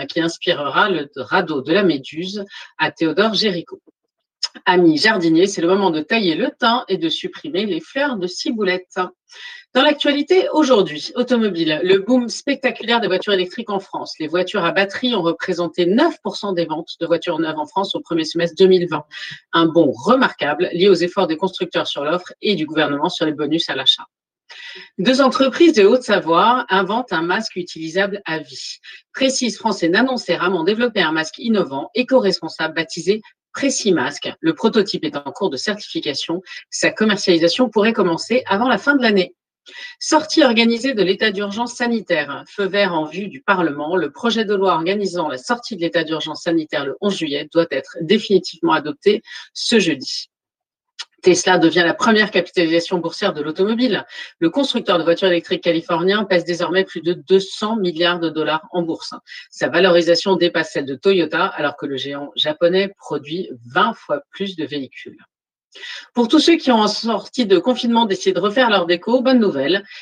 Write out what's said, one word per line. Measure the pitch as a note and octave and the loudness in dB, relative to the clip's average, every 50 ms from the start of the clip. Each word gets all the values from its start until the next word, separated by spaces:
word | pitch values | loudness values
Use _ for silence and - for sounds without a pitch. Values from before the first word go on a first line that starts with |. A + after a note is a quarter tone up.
| C#3 - | -4 -4
qui | - E3+ | -2 -2
inspirera | E3 E3+ - - - F3+ - C#3+ D3 C#3 C3+ - - - | -2 -2 -4 -4 -2 -2 -2 -2 -2 -2 0 2 2 2
le | F3 D3+ C#3 - - | 0 -2 -4 -8 -10
radeau | C3+ B2 - F3+ F#3+ F3+ D#3 D3+ C3+ | -10 -6 -2 0 0 0 0 -4 -4
de | B2+ D3+ E3 | -2 0 2
la | G3+ | 2
Méduse | G3+ F3 C#3+ C3 B2+ - D3 D#3+ F3+ F#3+ G3+ G#3 G3 G3+ - - - - _ - | 4 2 2 0 -4 -10 -10 -10 -8 -8 -8 -8 -10 -12 -14 -18 -20 -14 _ -4
à | - - | -4 -4
Théodore | - - E3 D#3+ D3 F3 G#3 A3+ G3+ | -2 -2 -2 0 2 2 0 2 2
Géricault. | F3 G#3+ G#3+ F3+ E3 - - - - _ _ _ _ _ _ _ _ _ _ _ _ - - - - - | 0 0 0 -2 -2 -6 -10 -14 -20 _ _ _ _ _ _ _ _ _ _ _ _ -12 -12 -10 -4 0
Amis | G3 F3+ F3+ F3 E3 D3+ | 2 4 6 6 6 6
jardiniers, | D3 - A3 A3 F#3+ E3 E3 D#3+ E3 F#3+ | 4 4 2 2 2 2 2 4 4 4
c'est | G3 - F3+ | 2 0 0
le | E3 F3 | 0 2
moment | F#3+ G3+ G3 F3+ | 2 2 2 2
de | D#3+ D#3 | 0 0
tailler | D3+ - A3 A3+ G3+ F3 D#3 | -2 -2 0 0 0 0 0
le | E3 A#3+ D4 - - | 0 -2 -4 -2 0
thym | B3+ A3+ A#3 B3+ - - | 0 2 2 0 0 -2
et | F#3+ | -4
de | E3+ D#3+ D#3+ | -2 -2 -4
supprimer | - - - F3+ - - - - - F#3 A3 | -4 -4 -8 -10 -12 -12 -12 -6 -4 -4 -2
les | G#3 E3+ D#3+ | -2 -4 -6
fleurs | - - - C4+ C#4+ C#4+ B3 | -6 -8 -4 -4 -2 -2 -2
de | F#3+ F3 | -4 -6
ciboulette. | F3+ - - - D#4 A#3+ G#3+ G#3 F3+ F#3 F#3 F#3 _ - F#3+ F3+ F3+ - _ _ _ - - - - - - - _ - | -6 -6 -6 -6 -4 -4 -2 0 -2 -2 -2 -6 _ -6 -6 -6 -6 -8 _ _ _ -20 -18 -18 -18 -18 -18 -10 _ 0
Dans | B3+ | 2
l'actualité | D4 D4+ D4 D4 - D4 C#4+ D4 D4 - F#4 F#4 - - | 4 4 2 2 2 0 0 0 2 2 4 4 4 2
aujourd'hui, | - D#4 D4+ B3+ B3+ G3+ F3 D3+ D3+ D3 - - - | 2 2 4 6 6 4 4 2 -2 -8 -10 -8 -4
automobile, | A#3+ A#3+ B3 B3 A#3 A3 G#3 F3 E3 D#3+ D#3 D#3 D3+ | -4 -2 0 0 0 0 0 0 0 -2 0 0 0
le | F3 F#3 G3 G3 | 2 4 2 4
boom | F#3+ A#3 B3+ B3 A#3+ A3 | 4 2 2 2 2 0
spectaculaire | - - - C#4 C#4 - - B3 A#3 - G3 G#3+ A#3+ A3+ | -6 -6 -4 -4 -2 0 0 -2 -4 -4 -2 0 0 0
des | G#3 F3 | 0 0
voitures | F#3 F3+ - G#3 | -2 -2 0 0
électriques | G3+ F#3 F3+ F3+ - A#3+ A3+ - | 0 0 0 -2 -6 -10 -8 -6
en | G3+ F#3+ | -6 -6
France. | - - - - - - - - | -6 -6 -10 -10 -10 -10 -10 -8
Les | D#3 C#3+ | -6 -2
voitures | E3 F3+ F3+ - - G3+ E3+ | -2 -2 -2 0 -2 -2 0
à | E3 | 0
batterie | D#3 F#3+ G3 G3 - - B3+ B3 A#3+ | 2 0 0 0 -2 -4 -2 -2 0
ont | G3 | 0
représenté | E3 E3+ D#3+ - - - F3+ E3 F3 D#3+ - F3+ F3 | 0 0 -2 -2 -2 -4 -2 -2 -2 -4 0 0 2
neuf | E3+ G3+ B3 D#4+ E4 D#4+ - | 4 4 4 4 2 0 -2
pour | - G3+ G3 | -8 -10 -8
cent | - G#3 G3+ | -6 -6 -4
des | F#3 E3+ E3 | -2 -2 -2
ventes | D#3+ D#3 D#3+ E3+ - - - | -4 -4 -8 -8 -10 -10 -6
de | E3+ | -2
voitures | D#3 E3 D#3+ - F3+ D#3+ D3+ | 0 -2 0 -2 -4 -4 -2
neuves | D#3+ D#3 D#3 D#3 | -2 -4 -4 -6
en | D3 | -6
France | - - F#3+ G3 F#3+ - | -4 -4 -4 -2 -2 -4
au | E3 | -8
premier | - - E3+ E3 D#3 | -6 -4 -2 -2 -2
semestre | D#3 - E3+ E3+ E3 D#3+ | -2 -2 -2 -2 -2 2
deux | - F#3+ F#3 | 4 6 6
mille | F#3 F3+ F3 | 6 6 4
vingt. | E3+ D#3+ D3+ - _ - - - - D3 - _ - | 0 -4 -6 -8 _ -16 -14 -14 -14 -14 -16 _ -2
Un | - E4 E4 | 2 2 2
bond | - - E3+ D3+ C3 | 4 6 4 4 4
remarquable | A2+ - - G3+ B3+ C4+ B3 - - - D3 C#3+ D3 D#3+ F3+ - | 2 0 2 4 4 4 4 0 0 -2 -4 -2 -2 -2 -2 -2
lié | - E3+ F#3+ G#3 | 0 4 6 6
aux | F#3 | 6
efforts | D#3 E3+ F3 - G3 F#3 | 6 4 0 0 0 0
des | D#3 D#3+ | 0 0
constructeurs | D#3 F#3+ F#3 - - F#3 E3 - E3+ - - | -2 -2 -4 -4 -4 -6 -4 -4 -4 -4 -4
sur | - - C#3+ | -4 -4 -2
l'offre | D3+ E3+ F3+ - - - - | -2 -2 -2 -4 -8 -12 -4
et | - G#3+ G3+ | -2 -2 0
du | D#3 D#3 | 0 -2
gouvernement | D3 D#3 D#3 D3+ C#3+ C#3+ C#3+ D#3 F#3 | -2 0 0 0 0 0 -2 -2 -2
sur | - - E3 | -2 -2 -2
les | D#3 | -2
bonus | D3 C#3 D3+ C#3 D#3 E3 - - | -2 -2 -2 -2 -2 -2 -2 -2
à | - | -4
l'achat. | B2+ C3+ - - - - - _ _ _ _ _ _ _ - - - - - - - - - _ - | -4 0 0 0 0 -2 -14 _ _ _ _ _ _ _ -20 -20 -20 -18 -18 -18 -18 -20 -14 _ -2
Deux | F3 A#3 C4 B3+ | 2 2 4 4
entreprises | C#4 B3 - - C4+ C4 - - E4+ D#4+ | 4 4 4 2 0 2 4 4 6 6
de | G#3+ G#3+ | 6 8
Haute-Savoie | F#3+ G#3 B3 B3+ - - G3+ F3+ D#3 D#3+ E3 F3+ G3 A#3 B3 B3+ - - | 6 6 6 4 2 2 0 0 2 2 2 4 4 4 4 2 0 0
inventent | F#3 F#3+ F#3+ F3 G#3 A#3+ B3+ - | 0 0 0 0 -2 -4 -4 -2
un | F#3 D#3+ | -4 -2
masque | E3 F3 F#3 G#3+ A3 - - | -2 -2 -2 -4 -4 -6 -8
utilisable | F#3 F3 - - D#3+ D#3+ D#3+ D#3+ G3 G3+ F#3+ G3+ G3 - | -10 -10 -10 -10 -10 -10 -4 -2 -2 -2 -2 -4 -8 -8
à | D#3+ D#3+ D#3 | -6 -8 -8
vie. | - C#3 C3 - - - - - - - - - _ _ | -8 -10 -16 -16 -14 -14 -16 -16 -18 -20 -20 -20 _ _
Précise | - - C4+ C4+ C4 - B3+ A3 - - | -4 0 0 0 0 0 -2 -4 -4 -2
France | - A3 G3 - | -4 -4 -2 0
et | F3 D#3+ | 0 2
Nanoncéram | F3+ A3 B3+ C4 B3 A3+ - - E3+ D#3+ F3 F#3 G3 | 2 2 2 2 0 -2 -2 -2 -2 0 0 0 0
ont | E3 | 0
développé | D#3+ F#3 A3 A3 B3 A#3+ - G3+ | 0 0 0 0 0 -2 0 0
un | F3 D#3 | 0 0
masque | D#3+ D#3+ D#3 - - - | 0 -2 -4 -6 -8 -8
innovant, | - A3+ A3 G3 E3+ - C3+ C#3 D#3+ - - | -2 0 2 2 0 -2 -4 -8 -8 -6 -4
éco-responsable, | A#3+ B3+ - C4 B3 G3+ F#3+ F3+ - D#3+ D#3 - - D#3+ D#3 D3 | -4 0 2 2 4 4 2 0 -2 -4 -8 -6 -4 -6 -4 -2
baptisé | E3 D#3+ - - F3 D#3 F3+ G#3+ A3 - - _ _ _ _ | -4 -6 -6 -6 -6 -2 -2 -2 -2 -2 -12 _ _ _ _
Précimasque. | - - C#4 C#4 C4 - - G#3 F3 D3+ B2 - - - - - - - | -8 -2 -2 -2 0 0 0 2 2 2 0 -2 -6 -8 -10 -10 -8 -4
Le | D#3 D#3+ D#3+ | -2 -2 -2
prototype | - - A3 - A3 F#3 - - F3 D#3+ | 2 0 2 2 2 0 0 -2 -4 -4
est | D3+ D3 | -6 -6
en | C#3+ - F#3 | -6 -10 -10
cours | - - G3+ F#3 | -8 -4 -4 -4
de | C3+ | -4
certification. | B2+ - G#3+ G3+ G3+ - - - E3 - D3+ C#3+ - - - E3+ F#3 - - - - - _ | -4 -4 -6 -6 -6 -8 -10 -8 -8 -6 -6 -6 -6 -6 -6 -6 -8 -8 -12 -20 -20 -18 _
Sa | - - C4 - | -6 -2 -2 -2
commercialisation | - - A3 G#3+ G3 G3 - G3+ F3 E3 E3+ E3+ - - B3+ A3+ | 0 2 2 2 2 0 2 2 4 4 4 2 2 2 0 2
pourrait | - G#3+ G3+ A3+ | 2 2 2 2
commencer | A3 A3 F#3+ F3 E3 D#3+ - - A3+ B3+ - | 2 2 2 0 0 -2 -2 -2 -2 -2 0
avant | - G3 G3+ A#3+ C4 | 0 -2 0 0 0
la | A3+ G3 | 0 0
fin | - C#4 C#4+ | 2 2 2
de | C4+ | 2
l'année. | A#3+ A3+ G#3 F#3+ F3+ - - _ _ _ _ _ _ - - - - - - - | 4 2 2 2 0 0 -4 _ _ _ _ _ _ -20 -20 -18 -18 -18 -16 -10
Sortie | - - D#4+ D4+ D4+ - - E4 | -2 2 2 2 2 2 2 4
organisée | C#4+ B3 A3+ A3+ A#3 A#3 A#3 A3+ A#3 C#4 | 4 4 6 4 4 2 2 0 -2 -2
de | B3+ G#3 F#3 | 0 0 2
l'état | F3 G3 G3 A3 G#3+ | 0 0 0 0 -2
d'urgence | F#3+ G3 G#3 G3+ G3 A3+ B3 A#3+ - | -2 -2 -6 -6 -4 -6 -6 -6 -4
sanitaire. | - A#3+ A#3+ A#3 A3 E3+ - E3+ D3+ C#3+ C#3+ C#3 C3+ C#3 - | -4 -2 -2 -2 -2 -2 -2 -2 -2 -2 -4 -8 -12 -14 -12
Feu | - G3+ G3 | -6 -4 -4
vert | F3+ F3+ G3+ G3+ F#3 | -2 0 0 0 2
en | E3+ D#3 D#3 | 0 -2 -4
vue | D3+ D#3+ F#3 G#3 F#3+ | -4 -6 -8 -10 -10
du | C#3 C3 | -10 -8
Parlement. | - - G3 F3+ E3+ D3+ C#3 D3 D3 D#3 F#3 | -2 -2 0 2 2 0 -2 -4 -4 -2 -2
Le | F3+ - G#2+ | -2 -2 -2
projet | - - - A#3 A3 A3+ G#3+ | -6 -4 -2 -2 0 0 0
de | F#3+ G#3 | 0 0
loi | F#3+ G3 F#3 F3 | 0 2 2 2
organisant | F3 E3 F3+ G3+ G#3+ G3 F3+ E3+ F3 D#3+ D3 | 2 0 -2 -2 -2 -2 -4 -4 -4 -4 -4
la | C3 B2+ | -6 -6
sortie | - - A#3+ A#3+ - - A3+ | -4 -4 -4 -4 -6 -10 -8
de | E3+ | -6
l'état | E3+ E3 - E3+ | -4 -2 -2 -2
d'urgence | D#3+ D3+ D#3+ D3+ D3 D#3 D3 - | -2 -2 -4 -6 -6 -8 -10 -8
sanitaire | - F3 E3 E3 D3+ - - - C#3+ | -4 -2 -2 -2 -2 -2 -4 -6 -4
le | C#3 C3+ - | -6 -6 -4
onze | G#3 G3+ F#3+ | -2 -2 -2
juillet | - E3 C#3+ C#3+ D3 D#3 - | -2 -4 -4 -4 -6 -6 -2
doit | - E3 E3 - | 0 0 0 0
être | C#3 C3 - - - - | 0 -6 -6 -8 -10 -6
définitivement | E3 D#3 G#3+ A3 - - G3 F3+ - - - - - E3 | 0 2 2 2 2 2 0 0 0 -2 -8 -4 0 0
adopté | D#3 D3+ C#3 D3+ D3 _ - G3+ A3 A3 - - - - - - - | 0 0 -2 -6 -6 _ 2 2 2 0 -2 -10 -18 -18 -18 -16 -12
ce | - - - A#3+ A3 | -8 -2 2 4 4
jeudi. | F3 E3 D3 C3 C3 - - - - - _ _ _ _ _ _ _ _ _ _ _ _ _ - - _ _ _ | 4 2 0 -4 -6 -10 -10 -10 -12 -14 _ _ _ _ _ _ _ _ _ _ _ _ _ -18 -18 _ _ _
Tesla | - F3+ E3+ - - F#3 F#3 | 4 4 4 4 4 2 4
devient | F3 D#3+ D#3+ D3+ F3 F3 | 4 4 4 4 4 2
la | D#3+ - | 2 0
première | - - A3+ G#3+ G#3 G#3 G3 | 0 2 2 4 4 4 2
capitalisation | - F#3 E3+ - - F#3 E3+ D#3+ E3 E3+ E3+ - G3 F3 | 0 -2 -2 -2 0 0 2 2 2 0 0 0 -4 -4
boursière | E3 E3 - - G#3 F#3+ | -4 -4 -6 -4 -4 -2
de | D#3 D3+ | -2 -4
l'automobile. | D3 D#3 D#3 F#3 F#3+ G#3+ A#3 A3+ B3+ A#3 F#3 - - - - - - - - - | -6 -6 -2 -2 0 0 0 0 0 0 0 -2 -6 -8 -14 -16 -16 -14 -6 -2
Le | E3 E3 | -2 0
constructeur | - C#4+ C4+ - - A3+ F3 - F#3 E3 | 2 0 0 0 0 -2 0 0 0 2
de | D3+ | 2
voitures | E3+ E3+ - G3+ F#3 | 2 2 2 2 2
électriques | F3 E3+ E3 - F#3+ E3+ - | 2 2 0 -2 -6 -2 0
californien | F3 D#3+ E3 E3 - F3 E3 F3 F#3+ G3+ G#3+ G#3 | 0 0 0 0 -2 -2 0 2 2 2 0 0
pèse | G3 F#3+ F3 E3 | 0 0 0 0
désormais | E3 F3 E3 F3+ D#3 F3 F#3+ F#3+ | -2 -4 -2 -2 0 0 0 0
plus | - - F3 | -2 -4 -6
de | D3+ E3+ F3+ | -4 -4 -4
deux | D#3 C#3 - F#3+ G3 | -2 0 2 2 2
cents | F#3+ - - - G#3+ G#3 A3+ | 2 0 -8 -6 -4 -2 -2
milliards | A3 F#3 F3 D#3 D#3+ F3 E3+ F3 E3+ | 0 -2 -2 0 0 0 0 0 0
de | E3 D#3 | -2 -4
dollars | D3+ D#3 D3+ D3+ D3+ D#3 - - | -2 -2 -2 -2 -2 -4 -4 -6
en | - F3+ | -4 -4
bourse. | E3 D#3+ - - - - - - _ - - - - _ | -2 -4 -4 -8 -8 -14 -14 -16 _ -18 -20 -20 -20 _
Sa | - - C3 C3 | -8 -4 -4 0
valorisation | C#3 E3+ F#3+ F3+ E3+ F3 D#3+ E3+ E3+ - - G3+ F#3 | 2 4 4 6 6 6 6 4 2 2 2 0 2
dépasse | E3 F3 F3 - E3+ D#3+ - | 2 2 0 0 0 -4 -2
celle | - E3 C#3 | -4 -6 -6
de | C3 C#3 | -6 -6
Toyota, | - - G3 G3 F3+ D#3 D3+ - - - | -2 2 2 2 2 2 0 0 -2 -2
alors | C3+ - - D3+ C#3+ - - | -2 -4 -2 -4 -4 -4 -6
que | D3+ | -8
le | C#3 C#3 | -8 -6
géant | B2+ B2+ C#3 C#3+ C#3+ C#3+ C3+ - | -6 -6 -8 -8 -8 -10 -8 -4
japonais | - - D3+ D3+ - F3 E3+ F3+ F#3+ G3+ G3 - _ | -4 -2 -2 0 2 2 2 2 2 0 -2 -6 _
produit | - - D3+ D3 C3 D3 D#3 F#3 F#3 - C3+ A#2+ A#2 A#2+ | -10 -8 -8 -8 -6 -8 -8 -8 -8 -10 -12 -16 -12 -4
vingt | B2+ F3+ F#3 A3+ G#3+ | 0 0 0 0 0
fois | - - - - - - _ | -4 -6 -6 -6 -6 -6 _
plus | - - G3 G3 F#3 | -10 -8 -8 -8 -6
de | D#3 D3+ | -8 -8
véhicules. | - D3 C#3+ C3 A#2+ - - - - - - - _ _ _ _ _ _ _ _ _ - - - - - - - - - | -8 -6 -8 -10 -10 -14 -18 -20 -20 -20 -20 -20 _ _ _ _ _ _ _ _ _ -20 -18 -16 -14 -14 -14 -14 -6 -2
Pour | A#3+ A#3 A3+ | 0 0 4
tous | - D4+ | 4 4
ceux | - E4+ E4 | 6 4 4
qui | D#4+ - C4+ | 2 4 2
ont, | A#3+ | 4
en | A3+ G#3+ | 4 4
sortie | G3 - - - A3+ A3 G3 - - - C4 A#3+ | 2 0 -2 -4 -4 -4 -4 -6 -6 -4 -2 2
de | F#3+ F#3+ E3+ | 4 2 2
confinement, | - B3+ B3 - - A#3 A#3 A#3 A3+ | 4 2 0 0 0 0 2 2 2
décidé | G3 F#3+ - - F#3+ | 2 0 -2 0 0
de | - F3 | 0 2
refaire | E3+ - - C4+ B3+ A#3 | 0 0 2 4 4 4
leur | G3+ F#3 E3+ | 4 2 2
déco, | E3 F3 F3 - A3+ A#3+ C4+ | 2 0 -2 0 0 0 2
bonne | A#3 C4 C4 A#3+ | 4 4 4 4
nouvelle, | G#3+ F3+ D3+ C3+ C3+ D#3 F#3 G3+ G3+ - - - | 4 2 2 0 0 0 0 0 -2 -6 -18 -20